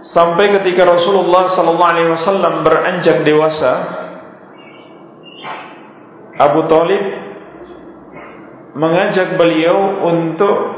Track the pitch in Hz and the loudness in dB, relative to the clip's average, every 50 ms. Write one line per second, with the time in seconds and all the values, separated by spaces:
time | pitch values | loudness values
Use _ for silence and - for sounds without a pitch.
0 | - - - 170 170 170 170 185 202 202 202 196 190 185 175 185 180 180 175 170 | -18 -2 0 2 2 2 2 2 2 2 2 2 0 0 2 2 4 4 4 2
1 | 170 202 196 185 175 170 175 185 185 180 - 185 170 170 170 170 175 170 165 165 | 2 2 0 0 2 2 2 2 2 2 0 0 0 0 2 2 2 2 2 0
2 | 170 165 165 160 - 185 196 190 175 131 - - 156 156 156 - - 175 185 180 | 0 0 0 0 -2 -2 0 0 0 -2 -2 0 2 2 2 2 0 -2 -4 0
3 | 160 170 156 - - 151 151 156 156 156 156 - 151 127 139 180 185 - - - | 2 2 2 2 2 2 2 4 2 2 0 0 0 0 0 -2 -4 -8 -10 -12
4 | - - - - - - - - - - - - - - - - - - - - | -12 -14 -16 -18 -20 -20 -20 -20 -20 -20 -20 -20 -20 -20 -20 -20 -20 -20 -20 -20
5 | - - - - - - - - - - - - - - - - - - - - | -20 -20 -20 -20 -20 -20 -20 -18 -16 -14 -14 -14 -16 -20 -20 -20 -20 -20 -20 -20
6 | - - - - - - - - 143 147 143 160 160 - 160 160 170 175 196 202 | -20 -20 -20 -20 -20 -18 -2 0 0 2 2 0 0 2 2 2 2 2 0 -2
7 | - - - - - - - - - - - - - - - - - - - - | -2 -6 -8 -10 -12 -16 -18 -18 -20 -20 -20 -20 -20 -20 -20 -20 -20 -20 -20 -20
8 | - - - - - - - - - - - - - - - 139 156 160 165 180 | -20 -20 -20 -20 -20 -20 -20 -20 -20 -20 -20 -20 -20 -16 -6 -4 -2 0 2 0
9 | 202 208 - 185 185 165 175 - 160 170 165 156 160 170 185 196 196 196 - - | 0 0 0 -2 -2 -2 0 2 2 2 2 2 2 2 2 2 0 -2 -2 -2
10 | - 170 170 170 165 165 160 - 202 202 - - - - - | -2 0 0 0 -2 -4 -2 0 0 0 0 -2 -4 -6 -10